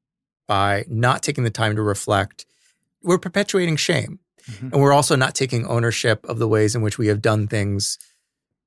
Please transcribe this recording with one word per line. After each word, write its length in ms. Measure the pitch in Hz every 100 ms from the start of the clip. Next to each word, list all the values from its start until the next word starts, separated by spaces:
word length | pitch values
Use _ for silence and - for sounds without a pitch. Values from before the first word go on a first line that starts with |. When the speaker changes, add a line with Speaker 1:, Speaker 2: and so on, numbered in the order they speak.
| _ _ _ _ -
Speaker 1:
by 360 | 98 101 101 -
not 340 | 113 123 135
taking 220 | - 143
the 60 | 120
time 260 | - 110 107
to 60 |
reflect, 640 | 104 98 - 101 101 - - _ _ _ _ _
we're 160 | 170 180
perpetuating 580 | 185 196 208 196 175 151
shame. 420 | - 151 - - _ _ -
Speaker 2:
Mm-hmm. 200 | 101 127
Speaker 1:
And 100 | 143
we're 100 | 139
also 220 | 143 143 139
not 180 | 131 -
taking 300 | 131 120 -
ownership 580 | 120 117 - 123 107 -
of 100 | 113
the 80 | 113
ways 260 | 107 107
in 80 | 117
which 160 | 107 -
we 80 | 107
have 140 | 104
done 240 | 113 107 104
things 520 | 107 101 98 - - - _ _ _ _ _